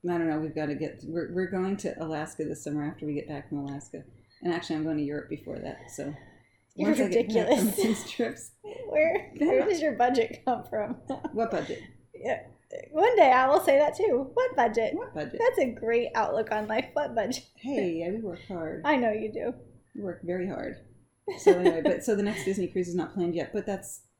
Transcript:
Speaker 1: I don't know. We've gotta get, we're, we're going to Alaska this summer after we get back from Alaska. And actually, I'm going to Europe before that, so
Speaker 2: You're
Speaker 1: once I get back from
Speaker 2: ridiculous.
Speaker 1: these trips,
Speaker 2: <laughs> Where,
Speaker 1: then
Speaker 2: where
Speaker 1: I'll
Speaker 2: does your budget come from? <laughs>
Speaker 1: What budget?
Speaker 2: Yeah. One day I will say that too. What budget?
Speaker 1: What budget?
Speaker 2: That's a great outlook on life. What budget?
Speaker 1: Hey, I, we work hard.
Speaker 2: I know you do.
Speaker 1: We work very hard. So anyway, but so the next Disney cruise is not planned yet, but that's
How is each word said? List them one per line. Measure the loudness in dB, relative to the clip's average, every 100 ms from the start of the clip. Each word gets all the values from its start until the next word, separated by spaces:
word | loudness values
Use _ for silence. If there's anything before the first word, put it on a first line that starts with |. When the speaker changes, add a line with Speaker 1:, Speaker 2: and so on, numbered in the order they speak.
| -2
Speaker 1:
I | 0
don't | 0
know. | 0
We've | -4
gotta | -4 -4
get, | -4 -6 -8
we're, | -8 -6 -4
we're | -4 -2
going | -2 -2 -2
to | -4 -6
Alaska | -6 -6 -6 -6
this | -6 -6
summer | -6 -4 -4
after | -6 -6
we |
get | -6 -6
back | -10 -8
from | -8
Alaska. | -6 -10 -12 -16 -18 -20 _ _
And | -4
actually, | -2 -2 -4
I'm |
going | -2 -2
to |
Europe | -2 -4 -6
before | -10 -8 -10
that, | -10 -12 -14
so | -10 -10 -10 -16 -20 _ _ _ -2
Speaker 2:
You're | 2
Speaker 1:
once | 4
I | 4
get | 2 4
back |
from | 2 4 4 4
Speaker 2:
ridiculous. | 2
Speaker 1:
these | 0 0 -4
trips, | -4 -4 -4 -16 _ -16
Speaker 2:
<laughs> | -12 -2
Where, | 2 4 2 -4 0
Speaker 1:
then | 4
Speaker 2:
where | 4
Speaker 1:
I'll | 4
Speaker 2:
does | 2
your | 0
budget | 2 2 4 0 -2
come | -2 -2
from? | -2 -4 -4 -6 -8
<laughs> | -8 -6
Speaker 1:
What | -2 -2
budget? | -2 -4 -8 -12 -20 _
Speaker 2:
Yeah. | -8 -4 -4 -6 -20 _ -14 -6
One | 4 4 8
day | 8
I | 8 6
will | 4
say | 6 4
that | 4 2
too. | 2 2 0
What | 0 0 2
budget? | 2 2 -2
Speaker 1:
What | -4 -8
budget? | -8 -8 2
Speaker 2:
That's | 2 4
a | 0
great | 0 0 0 2
outlook | 0 0 0 0
on | -2 0
life. | -2 -2
What | -2 -2
budget? | -2 -2 -4 -10 _
Speaker 1:
Hey, | -4 -2 0 -2 -4
I, |
we | -4
work | -6 -10 -10
hard. | -8 -6 -4
Speaker 2:
I | 0 2
know | 2
you | 0 -4
do. | -4 -6 -6 -14 -20 _
Speaker 1:
We | -8
work | -8 -8
very | -6 -4 -4
hard. | -6 -8 -10 -18 -20 _ _ -10 2
So | 6
anyway, | 8 6 4
but | 0 0
so | 2
the | 2
next | 0 -2
Disney | -2 -2 -2
cruise | -2 -2
is |
not | -2 -2
planned | -2 0
yet, | 0 -2
but | -4 -4
that's | -6 -8 -16 _